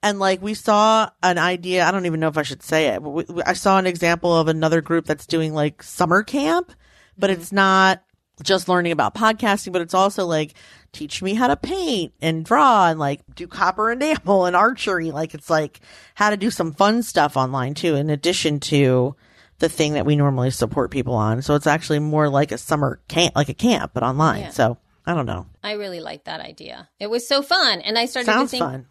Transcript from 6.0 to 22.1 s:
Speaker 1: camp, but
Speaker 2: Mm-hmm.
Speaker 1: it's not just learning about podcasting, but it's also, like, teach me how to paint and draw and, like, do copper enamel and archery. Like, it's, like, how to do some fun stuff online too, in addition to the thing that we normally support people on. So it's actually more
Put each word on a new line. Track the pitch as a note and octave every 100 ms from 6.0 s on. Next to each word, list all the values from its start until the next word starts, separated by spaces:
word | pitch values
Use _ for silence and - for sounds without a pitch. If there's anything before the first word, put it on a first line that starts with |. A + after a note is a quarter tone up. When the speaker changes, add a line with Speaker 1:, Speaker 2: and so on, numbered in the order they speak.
| F3 F3+
Speaker 1:
camp, | G#3+ C#4+ D4 E4+ F4+ - _ _ _ -
but | F#3+
Speaker 2:
Mm-hmm. | F#3
Speaker 1:
it's | E3+
not | G3 F#3+ F#3+ F#3+ F#3 _ _ _ _
just | C#3+ F#3+ F3+
learning | F3+ F3
about | D#3 A2
podcasting, | - A3 A3 A3+ G3+ -
but | F3+
it's | E3
also, | F#3 G3 G3 F3+
like, | D#3+ D#3 - - - _
teach | - D3 -
me | F#3+
how | G#3+ B3
to | -
paint | - F#4+ E4+ A3+ E3+ _
and | D#3+ D#3+
draw | D#3+ C4 C#4+ A3 F3
and, | D#3+
like, | C#3+ C#3+ _
do | - F3
copper | - F3+ F#3 A3
enamel | A#3+ D4 D#4 F3 G3 F3+
and | F3+
archery. | A3 C4 - F3+ E3
Like, | C#3+ D#3+
it's, | D3+ -
like, | D#3+ D3+ - _ - - -
how | G#3
to | G#3
do | G#3
some | - E3
fun | D3+ G3 A3+
stuff | A#3 - D3 C#3
online | C3 C3+ C3
too, | D3 F3
in | C#3+ D3+
addition | D3 E3 F#3 E3 D3
to | - D3 C3+ B2+ B2+ C3+ _ _ _ _
the | D#3+
thing | - D3+
that | D3 G#2+
we | D3
normally | C#3+ C3 B2+
support | B2+ A2+ - A#2+
people | C#3 B2
on. | A#2+ G#2+ A2+
So | C#3
it's | D3 D3
actually | D3+ - D3+
more | D3+